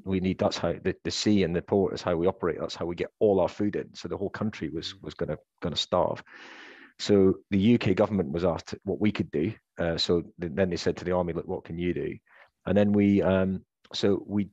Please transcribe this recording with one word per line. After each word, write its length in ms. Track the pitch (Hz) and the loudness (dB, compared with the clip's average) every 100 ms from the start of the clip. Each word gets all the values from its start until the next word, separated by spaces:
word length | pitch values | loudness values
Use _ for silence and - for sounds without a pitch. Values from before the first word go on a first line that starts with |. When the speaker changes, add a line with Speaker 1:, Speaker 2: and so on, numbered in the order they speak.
| - | -4
Speaker 1:
we 140 | 95 | -2
need, 200 | 92 90 | 0 0
that's 180 | 101 - | -2 0
how 160 | 90 | -4
the, 220 | - 95 - | -2 -4 -4
the 80 | - | -6
sea 320 | - 110 104 | -2 2 2
and 120 | 85 87 | 2 -2
the 60 | |
port 320 | - 104 95 | 0 0 0
is 80 | - | -2
how 140 | 90 85 | -2 0
we 100 | 90 | 0
operate. 320 | - 87 76 | 0 -4 -4
That's 140 | 76 - | -6 -6
how 120 | 85 | -6
we 80 | 87 | -6
get 160 | - - | -8 0
all 200 | 110 95 | 2 4
our 80 | 85 | 2
food 280 | - 104 - | 0 -4 -4
in." 180 | - | -8
So 140 | - - | -10 -10
the 100 | 87 | -6
whole 120 | 98 | -6
country 400 | - 107 - 78 | -4 -6 -6 -8
was, 240 | 80 - | -8 -10
Speaker 2:
Mm. 100 | - | -12
Speaker 1:
was 100 | 78 | -12
gonna, 240 | - - 76 _ - | -8 -6 -6 _ -10
gonna 140 | 87 76 | -6 -6
starve. 460 | - 90 82 - - - - - - - - - | 0 2 2 -2 -12 -20 -20 -20 -20 -20 -20 -6
So 360 | - 101 95 87 - | 4 6 6 2 0
the 80 | 98 | 2
U 180 | 104 117 | 4 4
K 160 | 113 | 4
government 380 | 92 104 101 78 | 2 2 0 -2
was 120 | 82 | 0
asked 300 | 90 95 - - | 0 -2 -6 -10
what 160 | 101 - | -6 0
we 120 | 107 | 0
could 180 | - 87 | 0 -2
do. 220 | 73 90 113 _ - | -2 -2 -4 _ -4
Uh, 180 | 85 80 | -2 -2
so 240 | - 87 80 - | 0 0 -2 -8
th-, 100 | 87 76 | -6 -2
then 140 | 92 | -2
they 60 | 85 | 0
said 200 | - 82 | -4 -4
to 80 | 87 | -2
the 60 | |
army, 220 | 90 87 | -2 -2
"Look, 140 | 82 - | -4 -6
what 160 | 92 | -8
can 140 | - 82 | -8 -4
you 160 | 175 | -2
do?" 240 | 151 143 - _ - - _ - | -2 -4 -8 _ -20 -20 _ 0
And 120 | 98 | 2
then 140 | 104 | 4
we, 300 | 104 101 98 | 4 4 4
um, 420 | 90 95 95 92 - _ - | 4 2 2 -4 -10 _ -14
so 300 | - 101 98 - | -2 0 0 -2
we 220 | 101 98 | -4 -4